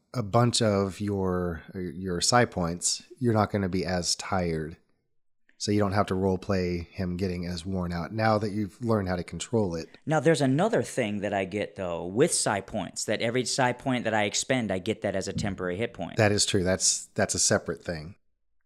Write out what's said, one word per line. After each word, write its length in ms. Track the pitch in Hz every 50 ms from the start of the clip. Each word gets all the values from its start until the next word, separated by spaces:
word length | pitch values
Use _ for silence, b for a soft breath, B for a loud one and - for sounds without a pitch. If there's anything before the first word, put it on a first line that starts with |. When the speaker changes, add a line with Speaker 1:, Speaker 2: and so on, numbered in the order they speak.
| _ _ -
Speaker 1:
a 80 | 127 110
bunch 380 | 98 92 117 120 120 113 - 117
of 380 | 107 101 98 98 98 90 -
your, 600 | 104 101 101 98 95 92 90 90 90 87 82 78 - - -
your 460 | 98 92 90 69 90 95 95 87 87
psi 240 | - - 123 120 120
points, 580 | - - 98 87 82 87 87 - - - - - - - -
you're 160 | 127 117 110
not 160 | 110 104 -
gonna 180 | - 104 98 92
be 160 | 87 92 -
as 300 | 87 92 90 85 - -
tired. 600 | - - - 101 95 90 85 80 80 78 76 85 - _ _ _ _ _ _ _ _ _ _ _ _ _ _ _ -
So 120 | - -
you 80 | 104 104
don't 140 | 104 98 92
have 140 | 104 98
to 100 | - 95
role 220 | 92 95 98 92 90
play 500 | - - 101 92 90 87 87 87 85 -
him 260 | - - 95 87 87
getting 300 | 87 98 92 90 90 87
as 180 | 87 87 82 82
worn 280 | 98 95 92 87 85 87
out 200 | 85 85 - 107
now 240 | 110 110 113 110
that 140 | 104 110 107
you've 340 | 92 107 107 90 - - 123
learned 220 | 113 113 107 98
how 80 | 92 92
to 80 | 87 85
control 540 | - - 82 - - - 113 104 92 82
it. 100 | 80 76 - - - _
Speaker 2:
Now, 140 | 131 156 156
there's 220 | 127 160 165 135
another 420 | 143 127 131 147 190 220 233 160 117
thing 380 | - - - 120 104 104 101
that 120 | 92 104 101
I 120 | 98 95
get, 320 | 90 98 104 98 - -
though, 280 | - 95 87 85 82 85
with 300 | 90 95 113 151 175 -
psi 280 | - - 135 110 98 90
points, 420 | - - 107 87 - - - -
that 180 | - 107 101 -
every 220 | 117 117 127 123
psi 280 | - - - 131 123 120
point 280 | - - 135 127 123 107
that 100 | 113 107
I 120 | 107 104
expend, 480 | 104 - - - - 135 127 117 101 95
I 80 | 95
get 220 | 85 107 104 - -
that 120 | 101 92
as 140 | 95 90 98
a 40 | 92
temporary 440 | - - 104 95 92 92 90 90
hit 180 | 95 117 117 -
point. 220 | - 87 - -
Speaker 1:
That 160 | - 110 104 104
is 120 | 101 -
true. 180 | - - 101 87
That's, 460 | 90 92 92 - - - - - - _
that's 220 | - 101 - -
a 20 | 90
separate 460 | - - 107 98 - - 82 - -
thing. 320 | - 87 78 76 82 - - _ _ _ _ _ _ _ _ _